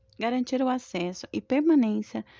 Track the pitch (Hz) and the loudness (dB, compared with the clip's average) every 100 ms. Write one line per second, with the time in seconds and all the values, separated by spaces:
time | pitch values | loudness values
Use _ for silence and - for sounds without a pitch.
0 | _ - 226 254 247 254 254 254 - 180 | _ -6 -2 -2 -2 0 0 -2 -4 -6
1 | 175 185 - 214 - 262 311 302 220 214 | -6 -6 -8 -8 -2 2 4 4 4 0
2 | 208 220 - | -4 -8 -10